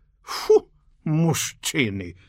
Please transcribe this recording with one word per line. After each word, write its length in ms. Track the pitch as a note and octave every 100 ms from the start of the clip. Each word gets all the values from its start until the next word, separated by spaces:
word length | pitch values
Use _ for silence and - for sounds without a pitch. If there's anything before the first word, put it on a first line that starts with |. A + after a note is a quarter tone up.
| _ _
«Фу, 480 | - - - G#4+ - _ _ _
мужчыны!» 1120 | - D#3 E3 C#3 - - - E3 A2+ G2 F2 F2